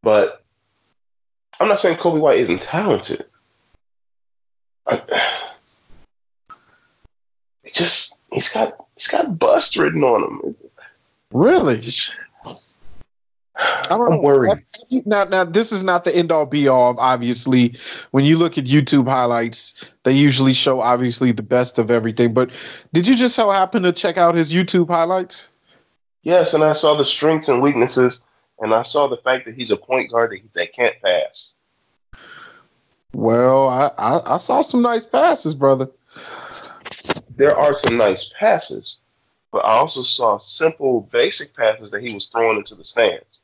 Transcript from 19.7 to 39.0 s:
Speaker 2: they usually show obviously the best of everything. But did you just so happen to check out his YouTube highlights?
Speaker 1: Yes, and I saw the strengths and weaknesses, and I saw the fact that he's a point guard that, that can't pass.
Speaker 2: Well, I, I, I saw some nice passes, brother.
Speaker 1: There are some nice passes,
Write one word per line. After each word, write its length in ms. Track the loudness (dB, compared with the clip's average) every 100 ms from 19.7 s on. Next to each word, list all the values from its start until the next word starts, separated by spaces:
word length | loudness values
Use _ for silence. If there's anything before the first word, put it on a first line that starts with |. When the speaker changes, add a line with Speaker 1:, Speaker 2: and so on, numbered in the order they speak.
| -10 -20 _
Speaker 2:
they 100 | 0
usually 400 | 4 4 4 2
show 280 | 2 2 0
obviously 500 | 0 0 0 0 0
the 120 | 0
best 360 | 0 0 0 -2
of 120 | 0
everything. 440 | 0 0 0 2
But 160 | 2 -2 -4 -18 -18 _
did 140 | -2 2
you 80 |
just 220 | 2 2 2
so 140 | 2
happen 320 | 2 0 0
to 80 | 0
check 260 | 0 -2 2
out 160 | 2
his 180 | 2 0
YouTube 360 | 0 0 0 2
highlights? 640 | 0 0 -2 -4 -8 -10 _ _ _ _ _ _ _
Speaker 1:
Yes, 320 | 2 2 4
and 100 | 2
I 80 | 2
saw 220 | 2 2
the 100 | 2
strengths 440 | 0 0 0 0 0
and 140 | 2
weaknesses, 640 | 2 2 0 2 0 0 _ _ _ _
and 160 | 0
I 80 | 0
saw 240 | 0 -2 -2
the 120 | -2
fact 260 | -4 -4
that 100 | -6
he's 160 | -12 -6
a 60 | -6
point 340 | -2 -4 -2
guard 220 | -2 -2
that, 80 | -4 _
that 200 | -8 -8
can't 260 | -2 -2 -2
pass. 540 | -2 -2 -2 -8 -14 -16 _ _ _ _ _ -20 -20 -20 -20 -20 _ _ _ _ _
Speaker 2:
Well, 540 | -4 0 2 4 4 2
I, 220 | 2 -2 0
I, 360 | -2 -2 -2
I 20 | -4
saw 240 | 0 -2
some 200 | 0 0
nice 240 | 0 -2 -2
passes, 480 | 2 2 2 -4
brother. 340 | 0 2 2 -2 _ _ -20 -20 -18 -18 -20 -20 -20 -20 -16 -8 -8 _ 0
Speaker 1:
There 200 | 2 4
are 220 | 2 2
some 180 | -2 2
nice 360 | 2 0 -6 -2
passes, 600 | 0 0 -2 -10 -12 -14